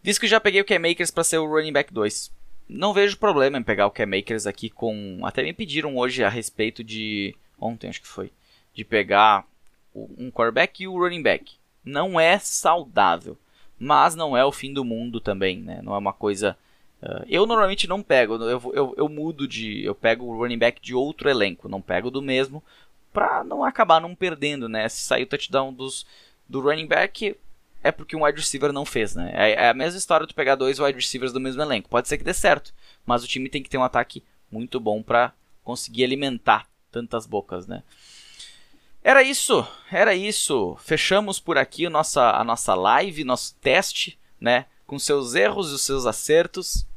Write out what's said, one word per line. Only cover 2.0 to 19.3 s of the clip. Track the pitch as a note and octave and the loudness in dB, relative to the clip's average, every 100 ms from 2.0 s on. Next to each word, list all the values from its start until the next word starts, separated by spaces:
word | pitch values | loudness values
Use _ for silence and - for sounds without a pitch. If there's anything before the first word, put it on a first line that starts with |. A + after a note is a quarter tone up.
| G#2 - - - - - - | -2 -2 -10 -14 -12 -14 -12
Não | A2+ G3 | -2 0
vejo | G3 G3+ G3 | 2 2 2
problema | G#3+ D3+ C3+ C#3 | 2 4 2 2
em | |
pegar | A#2 G2+ G2+ | -2 2 2
o | |
Cam | - G#2 F#2+ | 2 -2 -2
Akers | - A2+ G#2 | -2 -4 -4
aqui | - A2+ | -6 -12
com, | - A#2 G#2+ G2+ F2+ | -6 -6 -6 -10 -8
até | A2+ - | -6 -4
me | D3+ | -6
pediram | E3+ G3+ D3 D#3 B2+ | -6 -6 -4 -4 -2
hoje | B2 B2+ | -2 2
a | G#2 | 0
respeito | A#2 A2 - A2 - | 0 -8 -4 -4 -4
de, | A2+ A2 G#2+ G#2 G2 - _ _ | -12 -8 -6 -4 -6 -10 _ _
ontem | A2 A#2 F#2+ | -8 -8 -12
acho | - | -14
que | - | -14
foi, | - F#2+ _ _ _ _ | -12 -12 _ _ _ _
de | - G#2+ | -16 -2
pegar | A2 G2 G2 A2 G2 - _ - _ _ | 0 4 6 6 6 0 _ -20 _ _
o, | A2 A2 - | -18 -18 -14
um | B2+ | -10
quarterback | - A#2 A#2 E3 - | 0 0 2 -2 -2
e | F#3 | -10
o | F#3 | -2
running | F3 F3 | -2 0
back. | B2 F2 - _ _ _ | -2 -2 -6 _ _ _
Não | A#2+ C#3+ F#3 F3 | -8 -4 -2 2
é | E3 G3 | 4 2
saudável, | - - E3+ E3+ C3+ G#2+ F#2+ E2+ - D#2 _ _ - - | 0 -2 2 0 0 2 2 2 -4 -18 _ _ -20 -12
mas | C3 D3 C#3+ | 2 4 4
não | E3 D#3 B2 | 2 0 4
é | C#3 | 4
o | |
fim | - C3+ | 2 -8
do | C#3 B2 | -4 -4
mundo | A2+ A#2+ A#2 | -4 -6 -6
também, | G#2+ G2 F#2+ F#2 | -4 0 -2 -2
né? | F2 F2 | -10 -12
Não | G2 G2+ | -8 -4
é | |
uma | G2 | -4
coisa, | - G#2 G2 G2+ - _ _ _ _ | -2 -2 0 -2 -2 _ _ _ _
ah, | - - - | -12 -10 -2
eu | E3+ A3 | 0 2
normalmente | A3+ F#3+ G3 - | 4 2 0 -4
não | F#3+ | -4
pego, | G3+ C3 A2+ A2+ | 2 4 4 0
eu, | A#2 B2 B2 | -2 -4 -4
eu, | C3+ C3+ - | -2 -2 0
eu | D3+ | -4
mudo | D3+ D#3 | -2 -8